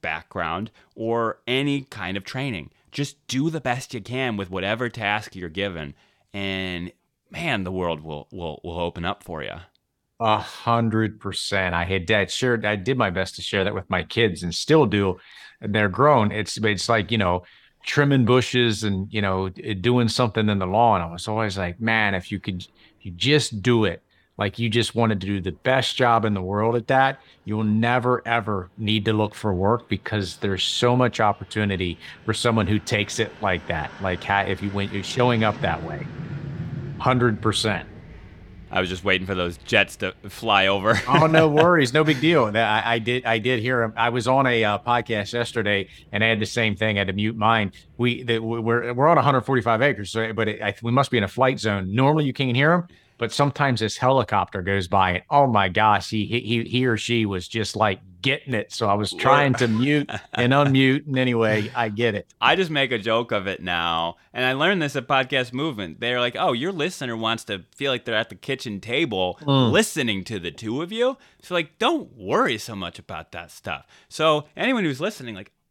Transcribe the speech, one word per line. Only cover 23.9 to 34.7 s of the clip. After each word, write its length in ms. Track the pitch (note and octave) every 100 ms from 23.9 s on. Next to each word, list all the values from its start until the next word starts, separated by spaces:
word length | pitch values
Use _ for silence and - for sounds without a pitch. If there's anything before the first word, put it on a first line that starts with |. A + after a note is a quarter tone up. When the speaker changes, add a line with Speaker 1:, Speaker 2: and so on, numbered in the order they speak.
| - _ _ _ -
Speaker 2:
like 200 | G2+ G#2
you 120 | A#2
just 260 | A#2 G#2+ A#2
wanted 260 | A2+ G2+
to 60 | F#2+
do 120 | G2
the 120 | F2+
best 440 | D#2+ B2 C3 - -
job 300 | A#2+ A2+ G#2+
in 80 |
the 80 | G2
world 340 | F#2 G#2 A2+ A#2+
at 120 | A2
that, 320 | C3 C3+ C3+ - _ -
you'll 180 | G#2+
never, 640 | G#2+ G#2+ A#2 B2+ A#2+ B2 A#2
ever 440 | A#2 G#2 G2 F2+ -
need 280 | G#2+ G#2+ G#2+
to 80 |
look 220 | G#2+ G#2+ -
for 180 | G#2+
work 340 | F2+ G2 A#2+ -
because 500 | G2 - A2 F2+ -
there's 260 | G2+ F#2
so 320 | - - B2 B2
much 240 | B2 -
opportunity 800 | G#2+ - G2+ G#2+ G#2 F#2 F2+ - - - -
for 80 |
someone 320 | G#2 A#2+ A2+ G2+
who 140 | G#2+
takes 400 | - G#2+ G2+ -
it 120 | G#2+ -
like 280 | G2 F2+ -
that." 240 | E2 C#2+ -
Like, 220 | F#2+ F2
ha-, 220 | - G2+ F#2+
if 160 | F#2
you 80 | G2+